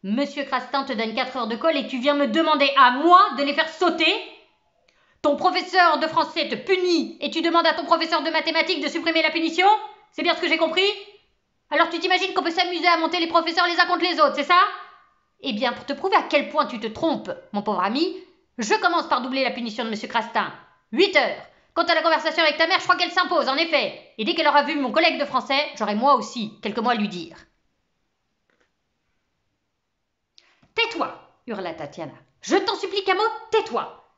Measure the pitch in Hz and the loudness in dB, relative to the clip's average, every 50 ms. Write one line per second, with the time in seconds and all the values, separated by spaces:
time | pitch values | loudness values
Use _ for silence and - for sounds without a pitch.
0 | - 196 208 254 285 285 - 294 277 277 277 254 247 - - 277 269 277 254 214 | -4 -2 -2 -2 -2 -4 -4 -8 -6 -4 -4 -4 -4 -2 -4 -4 -2 -2 -4 -4
1 | 226 220 214 247 262 254 - 262 233 214 233 226 - 330 311 285 - - - 254 | -4 -4 -2 -4 -4 -4 -4 -6 -4 -4 -4 0 0 0 0 0 -2 -4 -6 -2
2 | 233 294 285 285 285 254 214 320 330 311 302 285 285 277 277 269 254 247 247 262 | 0 0 2 2 0 0 2 0 2 2 2 2 2 2 6 8 6 6 6 4
3 | 302 339 349 359 415 403 269 240 285 285 285 311 320 - - - 370 339 - - | 6 8 8 8 8 6 2 -2 -2 -2 0 -2 -2 -2 -2 0 0 0 2 2
4 | 320 320 392 - - - - - _ _ _ _ _ _ _ _ _ _ _ _ | 0 0 0 0 -6 -12 -18 -20 _ _ _ _ _ _ _ _ _ _ _ _
5 | _ _ _ _ - 302 285 - 349 370 359 370 359 - 349 370 349 330 302 285 | _ _ _ _ 0 0 0 2 2 0 0 0 -4 0 4 6 6 6 6 2
6 | 311 320 - 339 302 294 - 339 294 302 240 208 - - 381 370 359 359 349 311 | 0 0 0 0 -2 0 -2 -4 -4 -4 -4 -8 0 0 0 0 2 2 2 2
7 | 240 214 - - - 190 - 330 320 339 330 339 330 330 311 330 302 254 339 320 | 0 -2 -6 -8 -8 -4 -4 0 0 2 2 4 4 4 0 0 0 0 0 0
8 | 320 320 339 311 277 320 320 311 302 320 311 330 - 339 370 302 285 277 - 330 | 2 -2 -2 -2 -2 0 -2 -2 -2 0 0 0 0 0 -2 -2 -2 -4 -4 -2
9 | 330 330 320 330 311 311 320 339 330 311 320 381 370 403 427 415 - - - _ | -2 0 0 2 0 0 0 0 -2 -2 0 2 4 4 4 4 0 -10 -16 _
10 | _ _ _ - 302 349 320 - 359 330 320 320 330 - - 359 381 403 415 - | _ _ _ -4 -2 -2 0 0 0 0 2 2 0 0 2 0 0 0 -2 -4
11 | - - - _ _ _ _ _ _ _ _ _ _ _ 294 302 330 330 339 320 | -12 -20 -20 _ _ _ _ _ _ _ _ _ _ _ 0 2 2 2 0 -4
12 | - 359 370 359 381 392 370 - - 339 330 381 359 349 359 330 311 349 349 330 | 0 0 0 0 0 -2 -2 -2 -2 -2 -2 -2 -2 -2 -2 0 4 4 4 4
13 | 320 320 339 359 330 330 330 339 330 339 330 370 349 349 339 339 349 339 349 339 | 2 -2 0 -2 -2 2 0 0 0 2 0 0 0 2 2 2 2 2 2 0
14 | 339 330 302 285 311 294 - 294 285 - 359 349 392 415 - - - - - _ | 0 -2 2 2 2 2 2 -2 0 4 4 4 4 2 0 -10 -16 -20 -20 _
15 | _ _ _ _ _ _ _ _ - 269 220 208 262 240 - - - - 277 - | _ _ _ _ _ _ _ _ -8 -6 -4 -2 -2 -2 -4 -4 -8 -8 -8 -4
16 | - 381 415 320 - - - 285 285 - - 311 277 - 247 220 240 220 220 - | -2 2 2 2 2 2 0 0 0 0 -2 -2 -2 -2 -4 -8 -8 -8 -6 -2
17 | - 320 269 208 - - 175 - - - - 202 202 214 202 180 180 202 226 285 | -2 0 0 -2 -6 -10 -12 -12 -14 -8 -8 -6 -4 -2 -2 0 0 0 0 0
18 | 330 381 - - - _ _ _ _ _ _ - 226 208 427 440 427 349 339 330 | -2 -2 -4 -8 -16 _ _ _ _ _ _ -8 -2 -2 0 0 2 0 0 0
19 | 294 - 302 247 240 262 254 269 262 240 214 247 233 233 208 - 254 262 214 214 | 0 0 -2 -2 -2 -4 -2 -2 -2 -2 -2 -6 -8 -8 -6 -6 -6 -6 -6 -8
20 | - 220 - 233 214 214 - 226 190 151 - - - _ _ _ _ _ 214 254 | -8 -4 -4 -4 -4 -2 -4 -4 -4 -4 -8 -14 -20 _ _ _ _ _ 0 2
21 | 381 403 370 302 254 196 - - - - _ _ _ _ _ - 330 330 330 320 | 2 4 4 2 2 2 -2 -6 -12 -20 _ _ _ _ _ -2 0 2 0 2
22 | 311 330 320 320 320 320 311 339 330 302 294 302 320 330 381 349 - - 349 339 | 2 2 2 2 0 -2 0 2 2 2 2 2 0 2 2 -2 2 0 0 0
23 | 359 339 - 370 359 359 359 311 247 247 262 285 339 330 320 277 226 - - - | 0 -2 0 -2 0 2 0 0 2 0 0 0 0 0 0 0 0 -2 -6 -12
24 | - - _ - 220 220 339 330 311 294 285 285 254 254 311 294 269 247 208 311 | -20 -20 _ -6 -4 -2 0 2 2 4 4 4 2 2 -2 -2 -2 0 0 2
25 | 339 330 311 - 285 - - 254 - - 269 277 302 - - - 226 208 208 208 | 2 2 0 0 -6 -2 -2 -4 -2 0 -2 0 0 -2 -6 -6 -4 -2 -2 2
26 | 247 277 285 - 208 - - 247 208 - - _ - 214 208 240 220 247 240 220 | 4 4 4 2 0 -6 -8 -8 -8 -8 -10 _ -8 -6 -6 -2 -2 0 0 0
27 | 208 190 185 175 160 165 - - - _ _ _ _ _ _ _ _ _ _ _ | -2 -4 -4 -10 -12 -12 -16 -20 -20 _ _ _ _ _ _ _ _ _ _ _
28 | _ _ _ _ _ _ _ _ _ _ _ _ _ _ _ _ _ _ _ _ | _ _ _ _ _ _ _ _ _ _ _ _ _ _ _ _ _ _ _ _
29 | _ _ _ _ _ _ _ _ _ _ _ _ _ _ _ _ _ _ _ _ | _ _ _ _ _ _ _ _ _ _ _ _ _ _ _ _ _ _ _ _
30 | _ _ _ _ _ _ _ - _ _ _ _ _ _ _ - 466 453 453 330 | _ _ _ _ _ _ _ -20 _ _ _ _ _ _ _ -2 -2 -2 -2 -6
31 | - - - - - _ _ _ _ - 226 196 185 175 160 - 151 143 - - | -6 -6 -8 -16 -20 _ _ _ _ -10 -10 -8 -8 -8 -8 -10 -12 -12 -10 -12
32 | 165 143 - - _ _ _ _ - - 277 392 381 427 415 349 - 370 349 415 | -12 -12 -14 -20 _ _ _ _ -4 0 0 2 2 0 -4 -4 -6 -6 -6 -4
33 | 392 392 370 381 427 440 427 392 - - - 440 - - 233 202 151 - - - | -2 0 0 0 0 -2 -2 -6 -8 -2 0 0 0 0 -6 -6 -6 -6 -14 -20
34 | _ _ _ | _ _ _